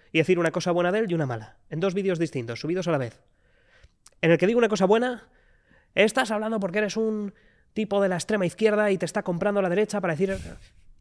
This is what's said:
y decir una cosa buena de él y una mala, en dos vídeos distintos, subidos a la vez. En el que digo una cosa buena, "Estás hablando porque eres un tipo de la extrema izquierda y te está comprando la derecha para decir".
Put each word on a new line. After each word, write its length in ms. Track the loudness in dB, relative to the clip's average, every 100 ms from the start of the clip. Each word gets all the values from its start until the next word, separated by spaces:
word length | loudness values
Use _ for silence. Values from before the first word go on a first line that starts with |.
| _
y 80 | 0
decir 200 | 2 2
una 120 | 2
cosa 200 | 0 0
buena 200 | 0 2
de 80 | 0
él 120 | -2
y 20 | -2
una 100 | -2
mala, 320 | -6 -10 -20 _
en 100 | -4
dos 140 | -2 0
vídeos 240 | -2 -2
distintos, 400 | -2 -4 -8 -8
subidos 260 | -6 -4 -2
a 40 |
la 60 | -2
vez. 200 | -4 -10 _ _ _ _ _ _ -20 _ -20 _
En 100 | 4
el 60 | 4
que 100 | 4
digo 120 | 4
una 100 | 2
cosa 160 | 2 4
buena, 420 | 4 2 -4 -12 _ _ _ _ _ _ 2
"Estás 360 | 2 2 -2
hablando 280 | -2 -2 -2
porque 180 | -2 -2
eres 180 | -2 -2
un 360 | -2 -4 -6 -12 _ _ _
tipo 280 | -6 -2 0
de 80 | 2
la 60 | 0
extrema 300 | -2 -2 -2
izquierda 460 | 0 2 2 2
y 60 | 0
te 80 | -2
está 180 | -4
comprando 380 | -4 -2 0 0
la 80 | 2
derecha 300 | 0 0 0
para 120 | -2 0
decir". 220 | -2 -2 -8 -16 -20 -20 -20 -20